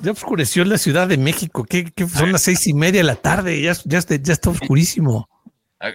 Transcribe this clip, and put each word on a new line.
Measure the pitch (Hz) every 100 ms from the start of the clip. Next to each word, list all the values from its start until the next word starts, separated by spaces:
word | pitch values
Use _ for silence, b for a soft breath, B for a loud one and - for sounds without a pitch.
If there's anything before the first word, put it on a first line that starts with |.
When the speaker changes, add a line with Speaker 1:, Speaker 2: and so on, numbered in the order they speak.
Speaker 1:
ya | 165
oscureció | 214 - 202 135 -
en | 180
la | 208
Ciudad | - 147 185
de | 156
México. | 135 160 165 -
¿Qué, | 110 180 170
qué? | - 175
Son | 160 165
las | 185
seis | - 180 -
y |
media | 143 165 190
de | 165
la | 117
tarde, | - 175 185 156
ya, | 156 175
ya | - 165
está, | 170 151
ya | 139
está | 160 -
oscurísimo. | 170 - 139 170 - 151 110 110 _ - _ _ _
Speaker 2:
Ah, | 107